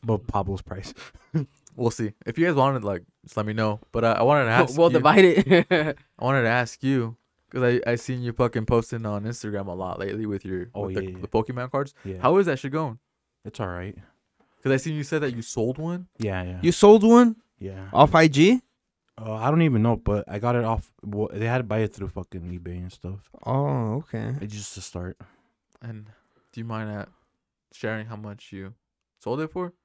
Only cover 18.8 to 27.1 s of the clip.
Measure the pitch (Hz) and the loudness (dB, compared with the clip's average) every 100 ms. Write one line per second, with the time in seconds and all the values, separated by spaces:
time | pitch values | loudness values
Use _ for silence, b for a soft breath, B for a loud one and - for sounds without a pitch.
18.8 | _ _ _ - 110 110 117 160 160 120 | _ _ _ -16 -10 -4 0 2 4 4
19.8 | 113 113 - 104 - 104 117 120 113 113 | 2 2 0 -2 -4 -4 -2 0 0 -4
20.8 | - _ 104 104 107 - 113 127 117 107 | -6 _ -10 -4 -4 -4 -2 -2 -2 -2
21.8 | 107 101 95 - 87 92 85 90 87 90 | -2 -4 -12 -10 -12 -12 -10 -12 -10 -10
22.8 | 90 - 92 101 - - - 131 143 135 | -12 -12 -12 -12 -16 -16 -6 -2 -2 -2
23.8 | 110 117 165 113 110 135 107 104 101 - | -2 -4 -6 -8 -8 -8 -8 -12 -14 -14
24.8 | - 90 90 - - _ _ _ _ _ | -14 -12 -12 -14 -20 _ _ _ _ _
25.8 | 117 110 107 - _ _ _ - 113 110 | -16 -16 -18 -20 _ _ _ -14 -10 -8
26.8 | 110 107 98 | -8 -8 -12